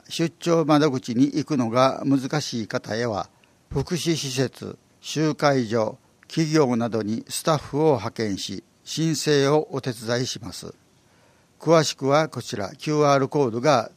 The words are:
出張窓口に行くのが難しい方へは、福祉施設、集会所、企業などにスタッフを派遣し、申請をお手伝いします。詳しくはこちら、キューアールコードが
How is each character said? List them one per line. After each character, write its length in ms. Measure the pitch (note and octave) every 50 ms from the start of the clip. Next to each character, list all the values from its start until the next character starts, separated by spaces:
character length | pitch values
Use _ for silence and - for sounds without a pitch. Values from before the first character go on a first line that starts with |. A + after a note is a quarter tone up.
| _ -
出 220 | - - E3 E3
張 340 | - _ - E3+ E3 E3 D#3
窓 260 | C#3+ D#3 D3 D3+ D#3
口 240 | B2+ B2+ - - A#2
に 120 | A#2+ C3+
行 180 | D3 - D#3+ C3+
く 140 | - D3+ C3
の 120 | B2 A2+
が 340 | A2+ B2+ C3 C3+ - - -
難 340 | C#3+ C3+ C3+ B2 C3 - D3+
し 240 | - - - A#2 G#2+
い 40 | -
方 280 | - B2 - - G#2
へ 100 | A2+ A#2+
は、 240 | A#2+ G#2 F#2 - - _ _ _ _ _ _ _ _
福 260 | - C#3+ C3+ - F3+
祉 200 | D3+ - E3+ E3
施 160 | C3+ C#3+ C3+
設、 460 | C3 C3 C3+ A#2 - - G#2+ G2 - - _ _ _ _
集 340 | - - - C#3+ D#3 D#3 C#3
会 320 | - D#3 D3 C#3 C3 A#2+ G#2
所、 300 | A2+ A#2 G#2+ A2 C3 - _ _ _ _ _ -
企 220 | - D#3+ E3 D3+
業 260 | D3+ D#3 D3 B2 B2 A#2
な 120 | A#2 A#2
ど 120 | G#2+ A2
に 240 | G#2 G2+ A2 A#2 - -
ス 160 | - - -
タ 120 | E3+ D#3
ッ 20 | C#3
フ 220 | - - - C#3+
を 140 | D#3 D#3+ C#3
派 160 | A2+ F#2+ A2+
遣 260 | - - A2+ G#2 F#2+ -
し、 260 | - - G2 F2+ - _ _ _ _
申 300 | - - D3+ D#3+ E3 D#3
請 340 | C#3 - D3+ D3 C#3+ C#3 C#3
を 180 | D3+ D3+ D#3 -
お 100 | - C3+
手 100 | - C3+
伝 320 | A2 A2 A2+ A2 A#2+ B2 C3
い 20 |
し 140 | A#2 - G2+
ま 140 | F#2+ F2+ E2+
す。 200 | - F2 E2+ - _ _ _ _ _ _ _ _ _ _ _ _ _ _ _ _ _
詳 240 | - D3+ E3 D#3+ D3
し 120 | - -
く 120 | - C3 C3
は 220 | C#3 D3+ D#3+ D3+
こ 120 | - B2+
ち 140 | - - -
ら、 140 | G#2 G2 F#2 - -
キ 140 | - D#3
ュ 100 | D3+ D3+
ー 100 | D3+ C#3+
ア 40 | C#3+
ー 40 | C#3
ル 80 | C3+ -
コ 200 | - D3 C#3 A#2+
ー 40 |
ド 80 | G#2+ B2
が 320 | B2 D#3 C#3+ A#2+ G#2+ - -